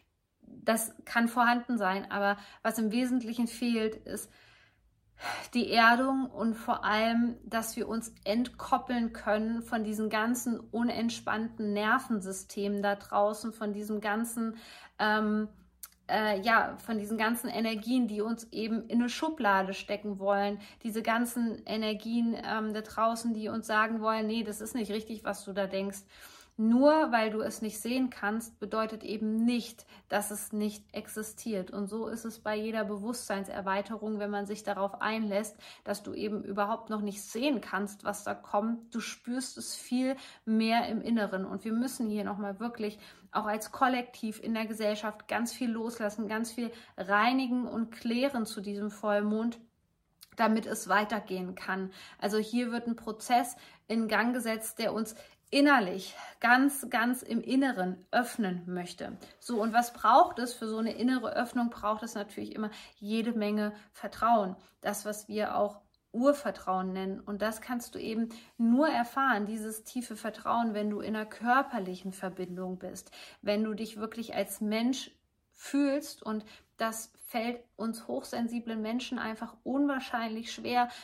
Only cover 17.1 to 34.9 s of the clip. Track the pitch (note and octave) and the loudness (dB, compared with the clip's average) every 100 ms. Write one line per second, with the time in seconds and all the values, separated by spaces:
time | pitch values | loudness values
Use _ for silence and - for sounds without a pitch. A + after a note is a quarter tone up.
17.1 | A3+ A3 A#3 B3 G#3+ A3+ A3 A3+ C4 A3+ | 0 0 0 -2 -2 -2 -2 0 2 2
18.1 | G#3 A3 A3+ - - A3 A3+ - A#3+ A#3+ | 0 -2 -4 -6 -4 -2 -2 0 2 2
19.1 | - D#4+ D#4 G#3 F#3+ F#3+ G3 - G3+ G#3 | 0 -2 2 4 4 2 -4 -4 -4 -4
20.1 | F#3+ G3 G3+ G3+ G3+ - - A3+ A3 A3+ | -2 2 4 2 -2 -10 -10 -6 -2 2
21.1 | A3+ A#3+ B3 A#3 G#3 - A3 G#3+ G#3+ A3+ | 2 2 0 -2 -2 -6 -2 -2 -2 -2
22.1 | A#3 A#3 - - A3 G#3+ G#3+ G#3+ - A3+ | 2 2 0 -2 -2 -2 -4 -4 2 2
23.1 | A3+ A#3+ A3 G#3+ A3 A3 G#3+ A3 A3+ A3 | 2 -2 -2 -4 -4 2 2 4 2 0
24.1 | A3 G#3+ A3+ G#3+ G3+ A3 B3+ G3+ G#3+ G#3+ | 2 0 -2 -2 -6 -6 -4 -2 -4 -6
25.1 | G#3+ G#3+ G3 G3 F#3+ F#3+ F#3+ G3 G3 - | -6 -6 -6 -4 -2 -2 -2 -4 -6 -14
26.1 | - - - - - A3 A#3+ C#4+ D#4 C4+ | -20 -20 -20 -10 2 6 8 8 8 6
27.1 | A#3 A3 G#3+ G#3+ - G#3+ - A#3 B3+ B3+ | 4 2 0 -4 -4 -6 -4 -2 0 0
28.1 | - G3+ A3+ - - G3+ A3 A3 A3 - | 0 -2 -2 -6 -10 -4 -2 -2 -4 -6
29.1 | G#3+ G#3+ A3 A#3 A#3+ - - - - - | -4 0 2 2 2 -2 -12 -20 -20 -4
30.1 | G3+ G3+ G#3 - G#3+ G#3 G#3 - G#3+ G#3 | -2 -2 -6 -6 -2 -2 -4 -10 -12 -8
31.1 | A3 G#3+ - A#3 G3 F#3 G3+ G3 A3 A3 | -10 -10 -8 -4 -4 -4 -6 -6 -4 -6
32.1 | A#3 A3+ - G#3+ G#3+ A3 A3 G3+ G3+ G#3+ | -6 -8 -6 -4 -2 -2 -2 -2 -4 -6
33.1 | A#3+ - G3 G3 - F#3+ G3 G3+ A3 G#3+ | -6 -4 -4 -4 -6 -2 -2 -2 -6 -4
34.1 | G#3 G#3 G3+ G3 G#3 - G3 G3 | -4 -2 -4 -4 -6 -4 -2 -2